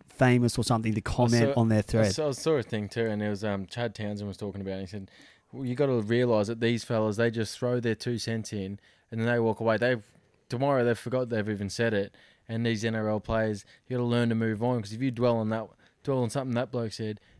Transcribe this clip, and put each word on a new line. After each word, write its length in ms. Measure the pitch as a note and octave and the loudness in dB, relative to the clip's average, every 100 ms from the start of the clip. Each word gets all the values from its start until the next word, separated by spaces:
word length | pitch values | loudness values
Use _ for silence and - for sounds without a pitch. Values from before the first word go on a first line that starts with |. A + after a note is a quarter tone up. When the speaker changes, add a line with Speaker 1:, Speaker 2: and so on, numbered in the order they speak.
| - | -6
Speaker 1:
famous 500 | - B2+ B2 A#2+ - | 2 6 6 4 2
or 60 | |
something 300 | A2+ A#2 A2 | 0 0 0
to 80 | G#2+ | -2
comment 420 | - - A#2+ A#2 C#3 | -2 2 4 4 4
Speaker 2:
I 40 | |
saw, 60 | C3+ | 4
Speaker 1:
on 80 | A2+ | 4
their 100 | A2 | 4
Speaker 2:
I 20 | |
Speaker 1:
thread. 300 | - A2+ G#2+ | 2 2 2
Speaker 2:
saw, 160 | F#2+ D3+ | 2 -2
I 20 | |
saw 200 | B2+ D#3+ D3+ | -2 0 0
a 60 | |
thing 240 | A2 G#2+ G2+ | 0 -4 -4
too, 180 | A#2 A2+ | -2 -2
and 140 | G#2 | 0
it 80 | G#2 | -2
was, 140 | G2+ | -2
um, 220 | G#2+ G2 F#2 | -2 -4 -6
Chad 280 | A#2+ A#2 G2+ | -6 -6 -6
Townsend 320 | G#2 G2+ G2+ | -8 -6 -8
was 80 | F#2 | -8
talking 240 | G#2 G2 | -8 -6
about 160 | F#2+ F#2+ | -6 -6
it. 40 | |
He 60 | F#2+ | -8
said, 240 | G2+ F#2+ - - _ _ | -10 -14 -20 -20 _ _
"Well, 140 | B2+ C3 | -8 -6
you 100 | B2 | 0
gotta 240 | C#3 B2 | 2 2
realise 480 | G#2 A#2 B2 G#2+ G#2 | 2 2 4 2 2
that 140 | A#2 | 0
these 240 | A#2 A#2+ - | 0 0 0
fellas, 320 | A2+ A2 G#2 | 0 0 2
they 140 | A#2 | 2
just 260 | A2+ G#2+ - | 2 -4 -2
throw 240 | B2 B2 | -2 0
their 140 | A#2 G#2+ | 0 -2
two 220 | - A#2 | -2 -4
cents 360 | - A2+ G#2+ | -4 -4 -4
in 260 | G#2+ F#2+ G2+ _ _ - | -6 -6 -8 _ _ -10
and 80 | A2+ | -2
then 80 | A2+ | 0
they 120 | A#2+ | 2
walk 200 | A2+ G#2+ | 2 2
away. 160 | A2+ G#2+ | 2 2
They've, 260 | B2 A#2+ - _ _ _ - | 2 0 -4 _ _ _ -8
tomorrow 380 | A#2+ C#3 C3+ A#2+ | -2 2 2 2
they've 120 | A2+ | 0
forgot 300 | B2 B2+ B2 | -2 -2 -2
they've 220 | A2+ G#2 | -2 -2
even 200 | G2+ G2 | -2 -4
said 240 | - A#2 | 0 0
it." 220 | G#2 G2 - - _ - | 2 -2 -6 -20 _ -8
And 160 | A2+ A#2 | -2 0
these 180 | A2+ | 0
N 100 | A2+ | 0
R 140 | A2 G#2+ | 0 0
L 140 | G#2+ | -2
players, 420 | G#2+ A2+ A2 G#2 - - - | 0 0 0 -2 -8 -20 -6
you 80 | B2+ | -2
gotta 100 | A#2+ | 0
learn 220 | A#2+ A#2 | 2 2
to 80 | A2+ | 2
move 260 | A2+ G#2+ | 0 0
on, 200 | A#2+ B2 | 0 -2
'cause 100 | G2+ | -4
if 100 | A2 | -4
you 100 | C3+ | -4
dwell 260 | A#2 A#2+ A#2 | 2 2 2
on 100 | A2 | 0
that, 160 | A2+ G#2+ _ _ _ | -2 -6 _ _ _
dwell 180 | - C3 | -4 0
on 60 | A#2+ | 0
something 240 | C#3+ C3 A#2+ | -2 -2 -2
that 160 | B2 | -2
bloke 180 | B2+ A2+ | -4 -6
said, 300 | - A2 G#2 _ _ | -4 -6 -8 _ _